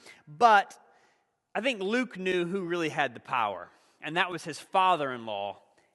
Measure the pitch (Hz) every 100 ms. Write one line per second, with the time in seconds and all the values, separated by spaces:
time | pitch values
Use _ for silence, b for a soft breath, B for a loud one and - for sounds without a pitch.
0 | B B - 151 233 208 - - _ b
1 | b b b _ _ - 240 220 190 240
2 | 254 180 185 185 170 196 170 175 160 143
3 | 139 117 - 131 107 90 87 b b b
4 | 151 170 185 170 165 143 - 196 185 170
5 | 139 123 113 101 101 98 _ _ b